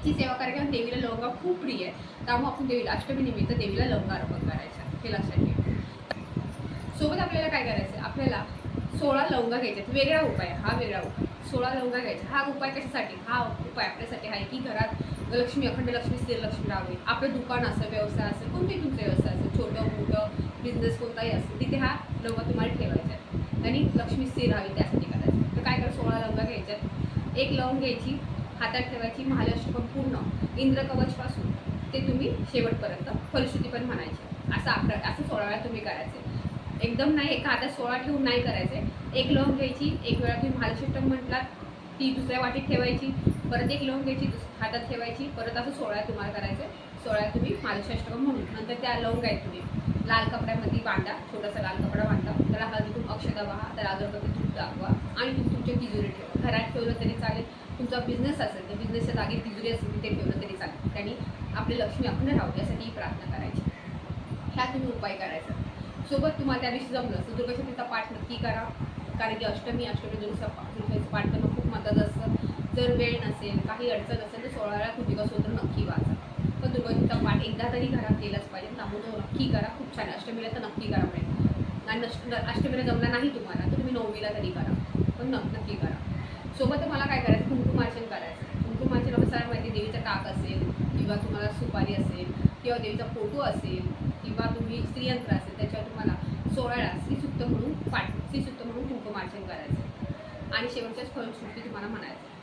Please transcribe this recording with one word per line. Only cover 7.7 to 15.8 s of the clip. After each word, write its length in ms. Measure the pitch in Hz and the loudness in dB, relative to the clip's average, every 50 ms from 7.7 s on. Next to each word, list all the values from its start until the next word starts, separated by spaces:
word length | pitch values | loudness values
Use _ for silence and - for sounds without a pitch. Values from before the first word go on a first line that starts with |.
| 214 - - - - - 220 220 | 0 0 0 -2 -4 -6 -6 -4
आपल्याला 340 | - - 269 262 226 202 - - - - - - - - - - - - | -2 2 2 2 2 2 -2 -4 -8 -6 -6 -4 -4 -2 -4 -2 0 2
सोळा 260 | 302 285 262 277 - - | 4 4 6 6 4 4
लवंगा 260 | 277 254 233 233 240 254 | 4 4 4 4 2 2
घ्यायच्या, 240 | 254 214 202 196 196 - 254 | 2 0 -2 -2 -4 0 4
वेगळा 280 | 277 269 294 320 311 | 4 6 6 6 6
उपाय, 280 | 311 277 - - 180 175 - - - | 6 4 2 0 0 0 -2 0 0
हा 140 | 208 233 240 | 2 2 2
वेगळा 200 | 240 208 196 185 | 0 0 -2 -2
उपाय. 260 | - - - - - - - - - - | -2 -4 -2 -2 -2 -2 -2 -8 -8 -2
सोळा 180 | - 247 247 254 269 | 0 2 2 2 2
लवंगा 260 | 262 254 247 240 247 | 2 0 0 0 0
घ्यायचा. 280 | 254 214 202 190 - - 269 | 0 -2 -4 -4 -4 0 0
हा 100 | 277 269 285 | 2 2 2
उपाय 200 | 277 - 277 269 | 0 -2 -2 -2
कशासाठी? 460 | - 277 285 254 - 262 214 208 - - - | -2 -2 -6 -2 -2 -2 -2 -2 -6 -8 -4
हा 120 | 226 240 247 240 - - - 165 | 0 0 2 2 0 -2 -4 -4
उपाय 200 | - - - 202 | -4 -2 -2 -2
आपल्यासाठी 420 | 190 - - 160 - 247 - - | -2 -2 -6 -6 -6 -6 -6 -6
आहे 160 | 214 214 202 180 - | -6 -4 -4 -4 -4
की 60 | 254 | -4
घरात 440 | 262 - 254 214 214 220 220 220 - - - - - - - 233 | -4 -4 -2 0 0 0 0 0 -4 -4 -4 -4 -4 -4 0 2
लक्ष्मी, 340 | 247 247 247 - 285 269 | 2 2 2 2 2 2
अखंड 220 | 233 - 247 | 2 2 0